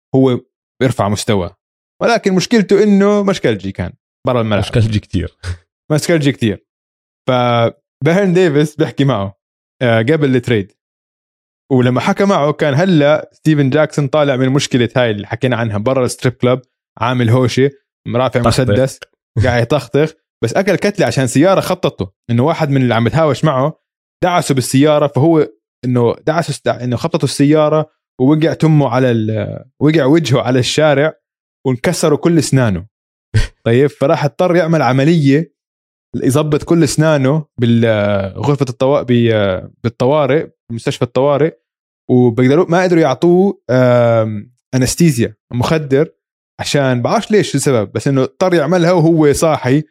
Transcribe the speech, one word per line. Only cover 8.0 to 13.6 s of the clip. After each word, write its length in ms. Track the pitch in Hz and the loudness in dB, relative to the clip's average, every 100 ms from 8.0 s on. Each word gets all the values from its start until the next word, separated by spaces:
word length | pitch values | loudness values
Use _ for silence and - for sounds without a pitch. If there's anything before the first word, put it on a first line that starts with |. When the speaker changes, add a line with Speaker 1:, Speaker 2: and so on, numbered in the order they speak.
| 147 180 196 | 0 2 2
Speaker 1:
ديفيس 420 | 175 185 143 151 - | 2 2 2 -2 -2
بيحكي 300 | 143 - 139 | -4 0 0
معه، 340 | 113 98 - _ _ _ _ | 0 -4 -10 _ _ _ _
آه، 180 | 123 113 | 0 0
قبل 340 | 113 156 139 127 | 0 0 0 0
التريد، 360 | 117 113 95 _ _ _ _ _ _ _ _ _ _ | 0 -2 -4 _ _ _ _ _ _ _ _ _ _
ولما 280 | 131 123 123 | 0 2 0
حكى 260 | - 196 196 | -2 -2 0
معه 260 | 185 143 | 0 0
كان 200 | 151 156 | -2 -2
هلأ 560 | 135 190 160 143 - - | 0 2 2 2 0 -4
ستيفن 360 | _ 151 151 | _ -2 0